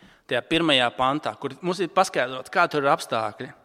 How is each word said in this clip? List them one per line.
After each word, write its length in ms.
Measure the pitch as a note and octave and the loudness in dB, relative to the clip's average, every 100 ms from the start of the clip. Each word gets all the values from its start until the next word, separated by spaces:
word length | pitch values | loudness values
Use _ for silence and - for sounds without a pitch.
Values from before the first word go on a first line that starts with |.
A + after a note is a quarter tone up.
| - _ - | -20 _ -6
Tajā 160 | B2 - | -4 0
pirmajā 400 | E3 E3 C3 A#2+ - | 0 4 4 4 2
pantā, 380 | B2+ D3+ B2 G#2 | 0 0 -4 -6
kur 160 | C#3 C3 | -10 -6
mums 180 | F3+ F#3 E3 | -6 -4 -2
ir 80 | |
paskaidrots, 560 | F#3 F#3+ D#3 B2+ C3 - | 0 0 0 -2 -6 -4
kā 120 | F#3 E3+ | 0 0
tur 140 | D3+ | 2
ir 80 | C#3 | 2
apstākļi, 640 | D#3+ - A#2+ G#2+ - B2+ - | 2 0 -4 -4 -8 -14 -16